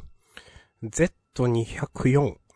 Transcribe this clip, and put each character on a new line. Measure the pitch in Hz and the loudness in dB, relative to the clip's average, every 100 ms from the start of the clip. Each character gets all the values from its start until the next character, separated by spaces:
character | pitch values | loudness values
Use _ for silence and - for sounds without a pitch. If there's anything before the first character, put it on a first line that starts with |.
| - - _ - - - _ _ | -20 -20 _ -20 -20 -20 _ _
ゼ | 113 - 170 | -8 0 -2
ッ | - _ | -2 _
ト | - 123 | -2 0
二 | 117 113 | 0 -2
百 | - - - 127 | -6 -8 -2 2
四、 | 139 135 - _ | 4 2 -4 _